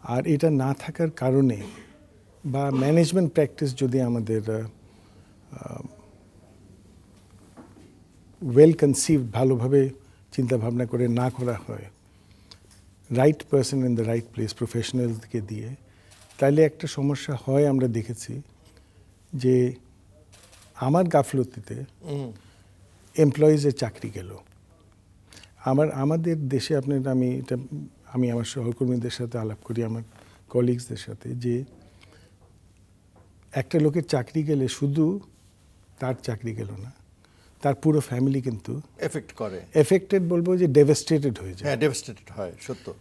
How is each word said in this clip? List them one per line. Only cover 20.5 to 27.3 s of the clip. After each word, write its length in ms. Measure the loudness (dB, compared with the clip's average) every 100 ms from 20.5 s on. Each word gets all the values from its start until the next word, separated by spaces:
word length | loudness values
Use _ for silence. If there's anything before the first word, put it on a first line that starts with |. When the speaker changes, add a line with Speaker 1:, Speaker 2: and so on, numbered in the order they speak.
| -20 -20 -6
Speaker 1:
আমার 300 | 0 2 4
গাফলতিতে 680 | 2 2 -2 -4 -8 -14 -12
Speaker 2:
হুম। 560 | -14 -16 -12 -10 -10 -14 -20 _ _ -20 -20 _ -10 2
Speaker 1:
এমপ্লয়িজের 560 | 4 6 6 6 2
চাকরি 380 | 0 -6 -6 -12
গেল। 280 | -10 -14 -16 -20 -20 _ _ _ _ _ _ _ -20 -20 -8 -2
আমার, 260 | 2 2
আমাদের 580 | 0 -2 0 -2 -2 -2
দেশে 260 | -4 0 -2
আপনার, 320 | 0 -2 0
আমি 300 | 0 0